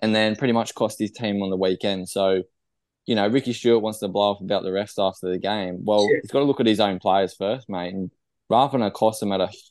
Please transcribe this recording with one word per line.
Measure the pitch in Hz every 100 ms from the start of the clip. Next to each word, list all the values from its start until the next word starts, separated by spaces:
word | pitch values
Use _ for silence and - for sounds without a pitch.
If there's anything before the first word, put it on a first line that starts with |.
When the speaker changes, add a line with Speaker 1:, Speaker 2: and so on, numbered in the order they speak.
Speaker 1:
and | 110
then | 110 107 107
pretty | 131
much | 117 107
cost | - 110 -
his | 107
team | - 113 101
on | 98
the | 92
weekend. | 95 92 104 95 92
So, | 98 95 95 92 _ _ _ _ _ -
you |
know, | 110 104
Ricky | 131 127
Stewart | 117 120 117
wants | 107 107
to | 101
blow | 92 101
up | 101
about | 95 98
the | 92
refs | 95 104 -
after | 95 - 92
the | 92
game. | 95 104 92 90
Well, | 104 104 104
Speaker 2:
Yeah. | 101
Speaker 1:
he's | -
gotta | 139
look | 143 -
at | 117
his | 104
own | 101 92
players | 104 98 92
first, | - 98 131 -
mate. | 92 90
And | 95 92 - _ _ -
Rapana | 113 135 131 104
cost | - 110 110
them | 104
at | 98
a | 90 - -